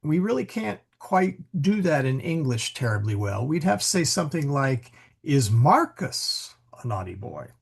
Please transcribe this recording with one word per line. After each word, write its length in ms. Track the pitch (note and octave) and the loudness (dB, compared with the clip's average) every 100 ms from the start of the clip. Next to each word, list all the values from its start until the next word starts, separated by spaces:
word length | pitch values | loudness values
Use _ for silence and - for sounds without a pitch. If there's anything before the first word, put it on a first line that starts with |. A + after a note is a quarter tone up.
We 160 | D3+ E3 | 0 0
really 260 | G3 B3+ | 2 -2
can't 340 | G3+ A3+ G#3+ G3+ _ _ | -2 -6 -6 -8 _ _
quite 400 | - F#3 F#3 F3+ - F3+ | 0 2 2 -2 -8 0
do 200 | C#3+ G#3 | 2 2
that 240 | F3+ D3 | 2 2
in 140 | C3 C3 | 2 -2
English 540 | E3 E3 C#3 A#2 - | -2 -2 0 -2 -4
terribly 420 | - A#2+ G#2 G#2 | -4 -2 0 0
well. 300 | G2+ G2+ G2+ | -2 -2 -2
We'd 180 | B2+ E3 | -2 0
have 160 | E3+ G3+ | 2 0
to 60 | |
say 180 | - F#3 | 0 0
something 460 | D#3+ - D#3 E3 C#3+ | 0 0 -2 -2 -2
like, 420 | C#3+ C3+ B2+ - - _ _ | 0 0 -2 -6 -20 _ _
Is 260 | - C#3 G#2+ | 0 2 4
Marcus 1040 | A2+ C3+ B3+ E4+ - - - - - - - _ - | 4 6 6 4 -4 -8 -6 -6 -6 -8 -20 _ -12
a 40 | A#2+ | -8
naughty 280 | G2 F#2 | -6 -8
boy? 320 | F2+ G#2+ D2+ - _ | -12 -12 -12 -16 _